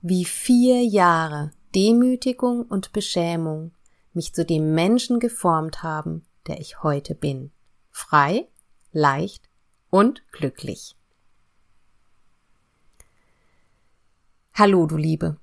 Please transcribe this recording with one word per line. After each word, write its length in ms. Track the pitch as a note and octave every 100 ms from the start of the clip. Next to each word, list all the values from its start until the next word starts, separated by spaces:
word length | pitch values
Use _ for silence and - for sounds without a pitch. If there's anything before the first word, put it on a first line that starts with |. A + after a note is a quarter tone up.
Wie 240 | E3+ F3+
vier 580 | F3 - - B3 B3+ B3
Jahre 680 | A#3+ G3+ F3+ E3 D#3+ D3+ D3 - _
Demütigung 880 | - G3+ A#3 B3 B3+ C4 B3 B3 A#3+
und 320 | A#3 G3 F#3+
Beschämung 800 | G#3+ G#3 - E3+ E3+ D#3+ D#3 E3 _ _ _ _
mich 200 | F3+ D#3+
zu 120 | - E3
dem 280 | D#3+ D#3
Menschen 460 | D#3 F3 A#3+ - A#3+
geformt 640 | A#3 A#3 F#3 E3 D#3+ -
haben, 420 | E3+ D#3 D#3+ D#3+ _ _ -
der 120 | D3+
ich 240 | D3+ -
heute 320 | D#3 C#3+ C#3+
bin. 380 | - D3 C3+ C#3 _ _ _ _
Frei, 580 | - - D3+ C#3+ G#3 F#4 _ _ _ _
leicht 580 | D#3+ D3 C#3 F#3 - _ _ _ _ _
und 320 | F#3 A3+ - _
glücklich. 640 | - C#3+ - - - - _ _ _ _ _ _ _ _ _ _ _ _ _ _ _ _ _ _ _ _ _ _ _ _ _ _ _ _ _ _ _ _ _ _ _ _
Hallo, 320 | - G#3 F#3+ E3
du 100 | D#3+
Liebe. 400 | D#3 D#3+ E3+ D3+